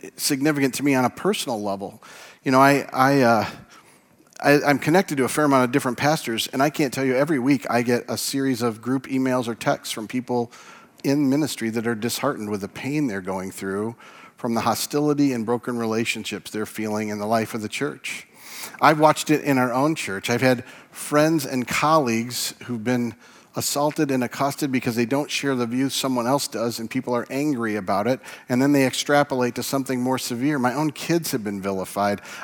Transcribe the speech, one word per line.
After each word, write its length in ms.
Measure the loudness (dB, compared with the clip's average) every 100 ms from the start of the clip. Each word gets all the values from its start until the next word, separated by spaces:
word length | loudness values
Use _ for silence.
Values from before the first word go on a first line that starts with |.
| -16 -6
significant 580 | -2 0 2 2 0
to 100 | 0
me 100 | 0
on 100 | 2
a 60 | 2
personal 500 | 0 -2 -2 -4 -4
level. 400 | -4 -4 -8 -12 -20 -20 -20 -8
You 80 | 2
know, 80 | 6
I, 280 | 8 6 0
I, 280 | 2 4 6
uh, 240 | 6 4 2 -6 -20 -20 -20 _ _ _ _ -2
I, 220 | 4 4
I'm 160 | 4 2
connected 380 | 4 2 2 0
to 80 |
a 40 | 0
fair 160 | 2
amount 200 | 4 4
of 80 | 4
different 260 | 2 0 0
pastors, 480 | 0 0 -2 -4 -4
and 160 | 0
I 80 | 0
can't 240 | 2 -2
tell 100 | 0
you, 120 | 0 2
every 240 | 2 2
week 260 | 2 2 2
I 140 | 0
get 220 | 2 0 0
a 80 | -6
series 460 | -4 -2 -2 0
of 180 | -2 -2
group 280 | -2 -4 -2
emails 400 | -2 0 0 -2
or 80 | -4
texts 360 | -2 -2 -4
from 140 | -8 -6
people 460 | -6 -2 -2 -4 -8 -20 -20 -20 _
in 260 | 0 2 4
ministry 400 | 2 0 -2 -4
that 140 | -2
are 120 | -2 -2
disheartened 520 | -4 -2 -4 -4 -6
with 120 | -6
the 80 | -6
pain 400 | -8 -4 -2 -2
they're 120 | -4
going 300 | -4 -6 -6
through 460 | -8 -6 -4 -4 -8 -18 -20 -20 -8
from 180 | -2
the 60 | 0
hostility 720 | 0 -2 -2 0 0 2 2
and 120 | 2
broken 320 | -2 -2 -2 -4
relationships 760 | -2 0 -2 -4 -6 -8 -8
they're 120 | -6
feeling 440 | -6 -6 -4 -2 -4
in 100 | -4
the 80 | 0
life 280 | 0 0
of 60 | -4
the 80 | -6
church. 600 | -6 -6 -8 -12 -12 -14 -20 -18 -14 -14 2
I've 200 | 4 6
watched 300 | 6 4 2
it 120 | 2
in 160 | 2 2
our 140 | 2
own 240 | 2 0 0
church. 340 | -4 -6 -2
I've 120 | 2
had 220 | 4 2 -2 -18 -20
friends 520 | -14 0 4 4 2
and 220 | 0 -4 -2
colleagues 880 | 0 4 4 4 0 -2 -4 -6 -8 -10
who've 180 | -6
been 320 | 0 0 -2 -6 -20 -20 -14 -8
assaulted 520 | -4 0 0 0 0
and 120 | 0
accosted 480 | -2 -2 -2 0 -2
because 260 | 0 -2 0
they 100 | 0
don't 240 | 0 -2
share 240 | -4 -2
the 100 | -2
views 300 | -2 -2 -2
someone 320 | -2 -2 0 2
else 200 | 0 0
does, 320 | -4 -4 -4
and 120 | -6
people 240 | -4 -2
are 120 | -4 -2
angry 440 | -2 0 0 -2
about 320 | -2 0 0 2
it, 140 | -2 -4 -14 -2
and 100 | 2
then 120 | 4
they 120 | 4
extrapolate 720 | 4 0 2 2 2 0 -2
to 80 | -2
something 360 | -4 -4 -2 -2
more 200 | 0 -2
severe. 400 | -2 -2 0 0
My 160 | 0
own 160 | 0 -2
kids 400 | -4 -2 -2 0
have 120 | -4
been 200 | -4 -4
vilified. 580 | -4 -4 -4 0 0 0 -6 -12